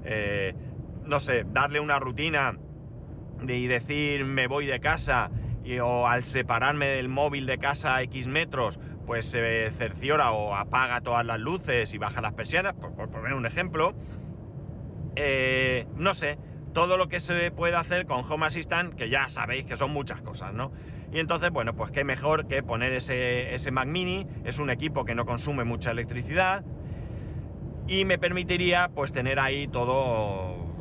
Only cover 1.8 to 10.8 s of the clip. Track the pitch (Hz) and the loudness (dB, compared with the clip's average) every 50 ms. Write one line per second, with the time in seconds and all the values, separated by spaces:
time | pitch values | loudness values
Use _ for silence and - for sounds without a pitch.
1.8 | 151 151 143 139 131 127 120 135 151 160 156 143 135 127 101 - - - - - | 2 2 2 2 2 -2 -2 -2 -2 0 2 2 2 2 0 -4 -10 -14 -14 -14
2.8 | - - - - - - - - - - - - - 123 123 123 123 123 127 123 | -14 -14 -12 -12 -12 -12 -12 -12 -12 -12 -10 -8 -4 -4 -2 -2 2 2 2 0
3.8 | 120 139 147 147 147 147 143 139 135 135 135 135 127 123 135 147 147 135 131 120 | 0 -2 -2 0 0 0 0 0 0 0 2 0 2 2 0 0 0 0 -2 0
4.8 | 123 151 160 156 - 143 131 120 107 98 - - - - - - - 123 123 123 | 2 2 2 2 2 2 2 2 2 0 -2 -4 -2 -2 -4 -4 -4 -4 -2 0
5.8 | 120 120 123 120 120 120 120 120 120 - - 135 127 - 120 113 127 139 147 147 | 2 2 4 4 4 4 4 2 0 0 0 0 2 2 2 4 4 4 4 4
6.8 | 143 139 135 131 127 127 131 139 147 143 143 143 135 131 127 123 139 139 143 - | 2 2 2 2 0 0 2 2 2 2 2 0 0 -2 -2 0 0 0 0 0
7.8 | - 135 131 131 127 127 - 131 120 127 135 156 165 - 135 131 117 101 80 - | 2 2 2 2 2 0 -4 -6 -4 0 0 0 0 0 0 0 0 0 -2 -4
8.8 | - - - - - - 117 113 110 - - 117 117 117 113 113 113 110 - - | -10 -12 -10 -10 -6 -2 -2 -2 -2 -2 0 2 2 4 4 2 2 0 0 -2
9.8 | 120 107 92 82 127 139 151 151 135 117 110 107 104 104 101 98 101 - - 127 | -4 -4 -4 -4 0 2 4 6 6 4 4 2 0 0 0 0 0 2 4 4